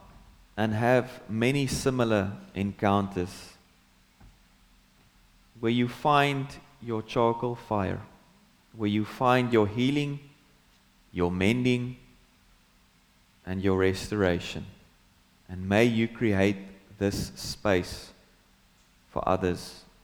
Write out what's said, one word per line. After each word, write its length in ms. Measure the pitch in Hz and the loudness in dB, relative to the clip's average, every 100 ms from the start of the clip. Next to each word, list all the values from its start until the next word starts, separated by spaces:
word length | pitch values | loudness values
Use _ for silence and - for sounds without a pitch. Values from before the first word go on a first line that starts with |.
| - - - - - - | -20 -20 -20 -20 -12 -4
and 160 | 110 | -4
have 480 | 107 120 127 123 - - | 0 2 2 0 -8 -8
many 400 | 110 120 143 135 | -2 0 0 -2
similar 680 | 139 139 127 117 107 98 98 - | -2 -2 0 2 2 0 -6 -10
encounters 1000 | 92 101 - 104 101 98 92 90 - - - _ _ _ _ _ _ - _ _ _ _ _ _ _ _ _ _ _ _ 117 | -4 -4 0 2 2 2 -4 -6 -8 -20 -20 _ _ _ _ _ _ -20 _ _ _ _ _ _ _ _ _ _ _ _ -4
where 120 | 117 | 0
you 160 | 120 123 | 2 0
find 580 | - 151 147 143 139 135 - - - | 0 2 4 4 0 -6 -12 -20 -16
your 220 | 117 110 | -8 -6
charcoal 540 | 110 127 117 117 123 120 | -4 2 2 2 -4 -6
fire, 440 | - 104 92 92 107 - _ _ _ _ _ 113 | -4 -2 -2 -4 -10 -20 _ _ _ _ _ -4
where 120 | 107 | -2
you 160 | 104 | 0
find 480 | 104 - 127 127 123 | -2 0 2 4 4
your 140 | 117 101 | 2 2
healing, 540 | 113 127 147 143 143 - _ _ _ _ _ _ _ _ | 0 0 0 -4 -8 -14 _ _ _ _ _ _ _ _
your 220 | 87 87 | -2 -2
mending, 640 | 92 98 123 123 123 123 127 - _ _ _ _ _ _ _ _ _ _ _ _ _ | 2 0 2 0 0 -4 -12 -20 _ _ _ _ _ _ _ _ _ _ _ _ _
and 160 | - 95 | -8 -2
your 180 | 98 92 | 2 4
restoration. 840 | 95 95 - 107 92 87 - - 98 - _ _ _ _ _ _ - | 4 0 -4 0 2 2 -4 -12 -14 -18 _ _ _ _ _ _ -14
And 200 | 92 95 | -8 0
may 160 | 101 | 4
you 220 | 120 113 113 | 4 4 -2
create 500 | - 117 95 98 98 - - - - | 0 0 4 2 2 -8 -20 -18 -4
this 340 | 101 98 - | -2 -2 -6
space 800 | - - - 104 92 90 - - - _ _ _ _ _ _ _ _ _ | -10 -12 -6 0 0 -2 -10 -18 -20 _ _ _ _ _ _ _ _ _
for 200 | - - | -4 0
others 540 | 92 92 85 - - - _ | 0 0 -2 -8 -18 -20 _